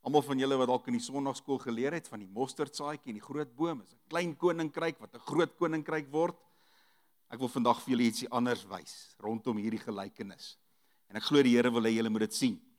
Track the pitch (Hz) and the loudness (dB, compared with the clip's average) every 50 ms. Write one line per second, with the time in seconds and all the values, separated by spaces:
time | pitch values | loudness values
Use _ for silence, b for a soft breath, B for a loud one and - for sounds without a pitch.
0 | _ - 143 151 139 135 143 131 131 135 139 131 127 123 127 123 - - 120 120 | _ 4 4 4 4 4 0 0 2 2 2 2 2 2 2 -2 0 -2 -4 -4
1 | 120 - 135 139 139 139 131 - _ - 139 123 - 131 117 113 123 139 156 170 | -4 -4 -6 -4 -4 -4 -6 -6 _ -6 -6 -4 -4 -6 -4 -2 -2 -4 -4 -6
2 | - - - 107 104 95 95 107 135 127 - - 151 135 - - 147 143 151 147 | -10 -10 -16 -16 -16 -12 -8 -6 -6 -6 -4 -6 -6 -6 -6 -10 -8 -8 -8 -10
3 | _ 131 113 107 - - 131 147 151 135 - 123 160 170 165 127 98 _ - _ | _ -12 -12 -12 -12 -10 -8 -8 -8 -8 -4 -4 -4 -2 -2 -6 -10 _ -20 _
4 | _ _ 156 170 180 175 151 - - 180 170 165 160 156 - - 160 165 165 _ | _ _ -4 -2 -2 -2 -4 0 2 2 2 2 -2 -4 -4 -2 -4 -4 -4 _
5 | - - _ 120 - - 143 156 170 147 - _ 175 165 160 160 147 - 160 156 | -14 -20 _ -16 -10 -4 2 2 2 2 2 _ -2 0 0 -2 -4 -4 -4 -6
6 | 147 135 139 156 165 175 175 - _ b b b b b b b b b b b | -6 -4 0 0 0 0 -2 -8 _ b b b b b b b b b b b
7 | b b b b _ _ - 117 131 123 - 139 120 120 117 - - - 131 117 | b b b b _ _ -8 -4 -4 -4 -2 2 4 4 4 2 2 0 2 4
8 | 123 117 113 - 123 117 120 127 120 123 120 - 101 98 95 90 78 - - - | 4 2 2 0 -8 -4 -2 0 0 0 0 -2 -4 -12 -12 -12 -12 -14 -18 -20
9 | - - - _ - 104 113 113 110 131 117 107 101 113 110 107 - - 107 98 | -20 -20 -20 _ -8 -6 -6 -4 -2 -2 -2 -2 -2 -2 -4 -4 -6 -8 -8 -8
10 | 98 98 - - 113 98 92 - - - - _ _ _ _ _ _ _ _ _ | -8 -10 -10 -12 -14 -14 -14 -16 -18 -18 -18 _ _ _ _ _ _ _ _ _
11 | _ _ - 107 - - 151 143 139 127 120 120 120 123 117 120 110 113 113 113 | _ _ -10 -6 -2 4 6 8 8 8 8 8 6 6 4 4 2 4 2 2
12 | 113 113 110 110 110 107 - - 135 127 104 - - _ _ | 2 0 0 0 0 0 0 0 0 0 0 -2 -10 _ _